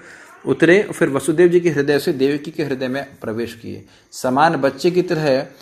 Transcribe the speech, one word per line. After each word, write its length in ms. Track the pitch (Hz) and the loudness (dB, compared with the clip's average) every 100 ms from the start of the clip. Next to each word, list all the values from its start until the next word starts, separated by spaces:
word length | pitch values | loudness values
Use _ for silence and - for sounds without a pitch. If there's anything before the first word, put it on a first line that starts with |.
| - - - - - | -18 -20 -20 -12 -4
उतरे, 380 | 135 160 185 | 2 4 4
फिर 260 | 202 165 160 | 2 -2 -2
वसुदेव 380 | 135 156 160 180 | 0 0 4 4
जी 120 | 175 | 4
के 100 | 175 | 2
हृदय 300 | 143 139 143 | 0 0 0
से 140 | 185 | 0
देवकी 380 | 143 135 143 147 | 0 0 -2 -6
के 120 | 160 | -8
हृदय 240 | 143 131 131 | -6 -4 -6
में 200 | 131 139 - | -6 -10 -12
प्रवेश 320 | - 110 113 | -10 -6 -8
किए। 320 | - 104 101 101 _ _ | -10 -14 -16 -18 _ _
समान 440 | - 131 131 160 160 | -8 -2 2 2 2
बच्चे 360 | 135 135 180 | -2 0 0
की 100 | 175 | 0
तरह 460 | 175 165 156 131 151 - | 0 0 0 0 -2 -14